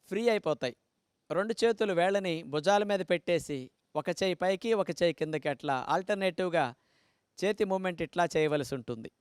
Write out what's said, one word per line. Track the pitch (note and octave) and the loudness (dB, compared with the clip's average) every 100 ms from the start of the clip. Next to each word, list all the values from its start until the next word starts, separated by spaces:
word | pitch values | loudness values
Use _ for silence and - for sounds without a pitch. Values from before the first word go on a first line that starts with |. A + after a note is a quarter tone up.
| _ | _
ఫ్రీ | G3 A#3 | -2 0
అయిపోతాయి. | G#3+ E3 D3 B2+ - _ _ _ _ _ | 0 0 -2 -4 -8 _ _ _ _ _
రెండు | D#3 G#3+ A#3 | -4 -2 2
చేతులు | A#3 A3 A3 E3+ | 2 2 2 4
వేళ్ళని | F3+ G3 F#3+ D#3+ | 4 2 0 -4
భుజాల | E3 D3 D#3+ G3+ | -4 0 4 4
మీద | G3+ G3 F3+ | 2 -2 0
పెట్టేసి | F3 - E3+ C3+ C#3+ B2+ _ _ D3+ | 0 2 0 0 -8 -8 _ _ -6
ఒక | E3 F3 | -4 -2
చేయి | F#3+ | -2
పైకి, | E3+ F#3 F#3+ A#3 | 0 0 0 0
ఒక | A3 F3+ D#3+ | 0 0 2
చేయి | F3 | 0
కిందకి | D#3 D#3 D#3 D3+ | 0 -4 -2 -4
అట్లా | C#3 D3 C3 - | -4 -2 -2 0
ఆల్టర్నేటివ్‌గా | D#3+ F#3 G3+ F#3+ E3 F3+ E3 C3 A#2+ _ _ _ _ _ - | -2 0 0 0 0 0 0 0 -6 _ _ _ _ _ -4
చేతి | F#3+ G#3 | -2 0
మూమెంట్ | G3+ F#3+ F#3 E3+ E3 | 0 0 -2 -4 -4
ఇట్లా | F3 E3+ D#3+ | 0 0 2
చేయవలసి | D#3 D3+ C3 C3+ | 2 0 -2 -8
ఉంటుంది. | A#2 A2+ A2+ _ | -8 -10 -10 _